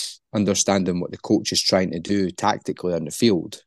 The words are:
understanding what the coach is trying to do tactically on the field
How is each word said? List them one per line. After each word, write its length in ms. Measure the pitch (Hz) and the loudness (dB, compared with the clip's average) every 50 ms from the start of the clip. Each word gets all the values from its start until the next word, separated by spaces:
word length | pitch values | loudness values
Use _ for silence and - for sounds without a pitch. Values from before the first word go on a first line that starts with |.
| - - - - _ _ - | -8 -10 -12 -16 _ _ -2
understanding 680 | 107 104 92 98 - - - 98 101 92 92 90 87 | 0 0 2 2 0 2 2 2 2 2 0 -2 -2
what 120 | 87 82 | -4 -6
the 60 | - - | -8 -10
coach 340 | - - 107 104 104 - | -2 2 2 2 2 0
is 100 | 95 - | -2 -2
trying 300 | - - - 95 95 87 | 0 2 2 2 2 2
to 80 | - 85 | -2 -6
do 320 | 82 98 101 101 95 90 | -4 -2 0 0 0 -2
tactically 640 | 85 - - 104 104 - - - - - - 90 87 | -4 -2 0 0 0 0 -2 -8 -8 -4 -4 -2 -2
on 120 | 82 80 | -2 -4
the 60 | 73 | -6
field 520 | - - - 117 101 85 - - - - _ | -4 2 4 4 4 4 0 -4 -12 -16 _